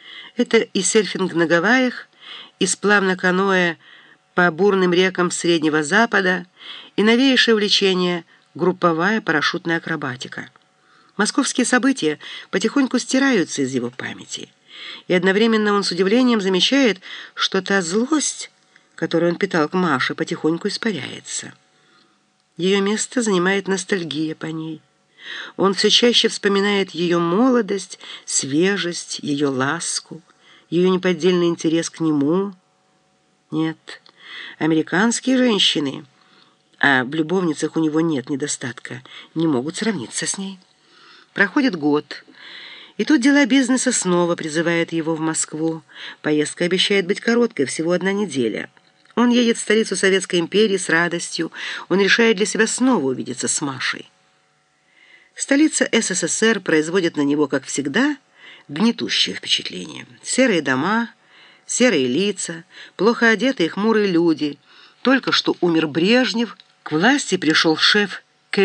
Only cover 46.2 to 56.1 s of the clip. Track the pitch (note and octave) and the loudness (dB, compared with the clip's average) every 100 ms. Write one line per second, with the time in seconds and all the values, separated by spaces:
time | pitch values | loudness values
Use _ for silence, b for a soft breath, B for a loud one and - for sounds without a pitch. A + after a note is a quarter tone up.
46.2 | D3+ D3+ D3+ - F3 F#3 - G3+ F3+ G3+ | 0 0 0 -2 -2 0 2 0 0 -2
47.2 | - A#3 A#3 - C3 - D#3+ F3 F#3 G3+ | 0 2 2 0 -4 -2 -2 0 0 -2
48.2 | G3+ C3+ A#2 F#2 - _ _ _ _ - | -2 -2 -2 -4 -8 _ _ _ _ 0
49.2 | A#3+ A#3+ A#3 A3 - G#3+ G#3+ F#3+ G3 F#3+ | 4 4 2 0 0 0 0 0 2 2
50.2 | - F3 E3+ G3 G#3+ F#3+ - E3+ E3+ E3+ | 0 -2 0 2 2 0 0 0 0 -2
51.2 | - - D#3+ B B B - F#3 G3 G#3+ | -6 -6 -6 B B B -2 2 4 4
52.2 | A3+ G3 G#3 F#3+ A3 - C4 A3+ C3+ C3 | 4 2 0 0 0 2 2 2 0 -4
53.2 | B2 B2 A#2+ - C#3 C3 - - - _ | -6 -6 -4 -4 -4 -6 -6 -8 -12 _
54.2 | _ _ _ _ _ _ b b b b | _ _ _ _ _ _ b b b b
55.2 | b - - C#4 D#4 - - A3+ A3 | b -10 0 2 2 2 0 0 0